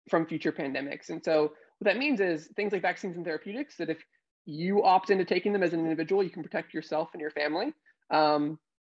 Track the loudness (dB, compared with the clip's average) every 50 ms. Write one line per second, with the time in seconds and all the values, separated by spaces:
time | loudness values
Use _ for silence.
0 | _ 0 0 0 0 0 -4 -2 -2 -4 -4 -2 -6 -4 -4 -6 -6 -6 -8 -12
1 | -10 -12 -12 -6 -2 2 2 2 2 2 -2 -8 -20 _ _ _ 0 0 2 2
2 | 0 0 2 2 2 2 0 -2 -4 -8 -6 -4 -2 -2 -2 0 0 -2 -2 -2
3 | -6 -8 -8 -6 -6 -6 -6 -6 -6 -8 -8 -8 -10 -10 -8 -8 -6 -6 -6 -6
4 | -8 _ _ _ _ _ _ _ _ -14 -8 -4 -2 0 2 4 6 6 6 6
5 | 6 4 2 2 2 2 0 0 2 2 2 2 2 2 2 0 0 0 0 -2
6 | -2 0 0 0 0 0 -4 -10 -12 -8 -6 -8 -8 -6 -8 -10 -6 -4 -4 -4
7 | -4 -4 -6 -8 -8 -6 -4 -2 -2 0 0 -2 -2 -4 -6 -10 _ _ _ _
8 | _ _ 2 4 4 4 4 2 0 -2 -4 -8 _ _ _ _ _